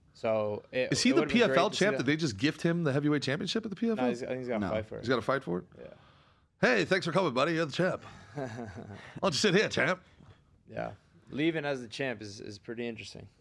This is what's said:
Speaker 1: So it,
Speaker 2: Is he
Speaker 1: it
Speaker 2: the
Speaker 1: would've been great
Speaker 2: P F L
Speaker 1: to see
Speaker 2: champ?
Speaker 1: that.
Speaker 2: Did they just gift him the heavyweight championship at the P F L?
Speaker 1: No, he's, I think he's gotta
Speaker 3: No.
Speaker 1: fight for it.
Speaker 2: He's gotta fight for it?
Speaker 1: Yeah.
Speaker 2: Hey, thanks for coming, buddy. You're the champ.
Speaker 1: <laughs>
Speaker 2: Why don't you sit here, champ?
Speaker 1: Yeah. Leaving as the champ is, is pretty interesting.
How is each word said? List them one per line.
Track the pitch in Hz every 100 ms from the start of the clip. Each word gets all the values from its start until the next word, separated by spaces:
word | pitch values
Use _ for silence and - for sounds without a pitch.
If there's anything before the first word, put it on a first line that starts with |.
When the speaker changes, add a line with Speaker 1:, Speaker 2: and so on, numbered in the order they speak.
| _
Speaker 1:
So | - 117 110 107 104 -
it, | 127 127
Speaker 2:
Is | 143
he | 247
Speaker 1:
it |
Speaker 2:
the | 294
Speaker 1:
would've | 151
been | 233
great | 220
Speaker 2:
P |
F | 135
L | 196
Speaker 1:
to | -
see | 190
Speaker 2:
champ? | 131
Speaker 1:
that. |
Speaker 2:
Did | 127
they | 156
just | 160 98
gift | 143 -
him | 170 170
the | 160
heavyweight | 135 147 147
championship | 135 147 196 226 214
at |
the | 190
P | 233
F | 220
L? |
Speaker 1:
No, | 254
he's, | -
I | -
think | 127
he's | 123
gotta | 110 95
Speaker 3:
No. |
Speaker 1:
fight | 110 110
for | 110
it. |
Speaker 2:
He's | 104
gotta | 123
fight | 107 135
for | 170 175
it? | - -
Speaker 1:
Yeah. | - - - - _ _ _ -
Speaker 2:
Hey, | 220 233
thanks | 151 185 165
for |
coming, | 160 180
buddy. | 120 151
You're | 160 160
the |
champ. | - 180 117 - -
Speaker 1:
<laughs> | - 147
Speaker 2:
Why | 131 117 110 - 101 101 - -
don't | 196
you | 131
sit | 208 175
here, | 175
champ? | - 135 180 - - - - _ _ -
Speaker 1:
Yeah. | 110 113 107 _ _ -
Leaving | 123 160 160
as | 143 135
the | 117
champ | - 135 110
is, | 104 104
is | - 101
pretty | - 117 120
interesting. | 110 101 - 101 _